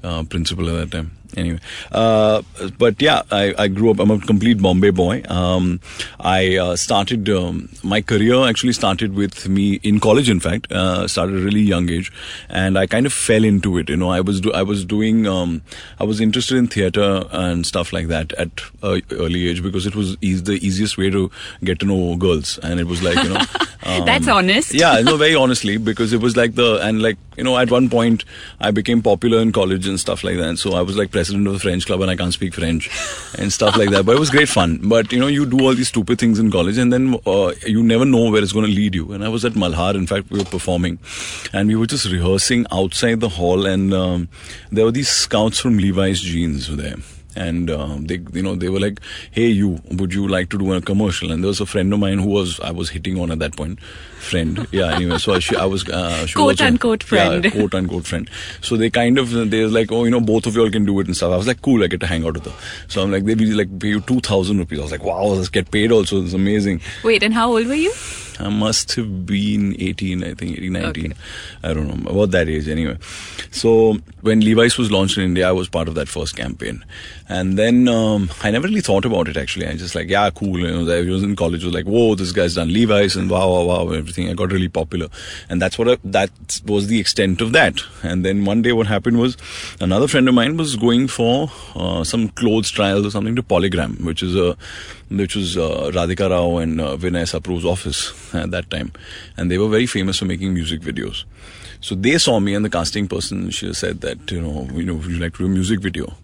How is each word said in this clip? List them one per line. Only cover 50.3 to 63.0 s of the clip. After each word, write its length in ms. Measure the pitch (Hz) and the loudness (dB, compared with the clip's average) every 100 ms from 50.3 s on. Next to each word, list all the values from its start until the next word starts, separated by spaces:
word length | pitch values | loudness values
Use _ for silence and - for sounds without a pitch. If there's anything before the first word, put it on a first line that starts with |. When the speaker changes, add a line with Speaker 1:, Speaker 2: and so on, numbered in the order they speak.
| 92 90 | 0 -2
Speaker 1:
to 60 | 104 | -2
do 140 | 95 | 0
a 80 | 92 | 0
commercial?" 540 | 87 98 104 90 85 | 0 0 2 0 -4
And 100 | 82 | -2
there 60 | 98 | -2
was 100 | 98 | -2
a 60 | 101 | -2
friend 260 | 104 95 | 0 0
of 80 | 101 | 2
mine 180 | 101 95 | 0 0
who 100 | 98 | 2
was, 320 | 101 92 82 | 0 0 -4
I 100 | - | -8
was 200 | 85 82 | -6 -6
hitting 280 | 80 90 92 | -6 -6 -4
on 100 | 87 | -2
at 100 | 80 | -2
that 180 | 73 - | -4 -6
point. 200 | 78 92 - - - - | -10 -10 -14 -18 -20 -16
Friend. 460 | - 90 82 - 113 | -4 -2 -2 -2 -4
Yeah, 240 | 98 87 78 | 0 0 0
anyway, 220 | 90 85 | 0 -2
so 200 | - 92 | 0 0
she, 120 | 85 117 | 0 0
I 100 | 95 | 0
was, 220 | 95 95 | -2 -4
uh, 260 | 85 87 82 | -4 -4 -4
she 20 | |
was 120 | 80 | -4
Speaker 2:
Quote 160 | - 285 | 2 2
Speaker 1:
also, 140 | - 277 | 4 2
Speaker 2:
unquote 380 | 240 240 220 | 2 2 -2
friend. 400 | - 202 180 175 | 0 2 2 2
Speaker 1:
yeah, 80 | 180 | 0
quote 240 | 208 98 95 | 0 0 0
unquote 320 | 92 87 80 | -2 -4 -6
friend. 220 | 85 80 - - - | -6 -8 -12 -14 -12
So 160 | - 117 | -4 0
they 120 | 113 | 2
kind 280 | 117 120 131 | 2 4 4
of, 120 | 123 117 110 | 2 0 0
they 120 | 110 | 2
were 40 | 110 | 2
like, 220 | 113 110 | 2 2
"Oh, 140 | 113 117 | 2 2
you 60 | |
know, 100 | 120 | 2
both 260 | 110 110 120 | 4 2 2
of 80 | 110 | 2
y'all 160 | 113 | 2
can 140 | 107 104 | 4 2
do 120 | 98 | 2
it 60 | 90 | 0
and 80 | 87 | 0
stuff." 180 | 87 | 0
I 40 | 90 | 2
was 80 | 107 | 0
like, 160 | 127 | -2
"Cool, 220 | - 120 | 2 4
I 40 | 90 | 2
get 120 | 87 | 0
to 80 | 87 | -2
hang 180 | 82 80 | -2 -2
out 100 | 78 | -4
with 100 | - | -10
her." 80 | - - - - | -14 -14 -16 -8
So 160 | - | -4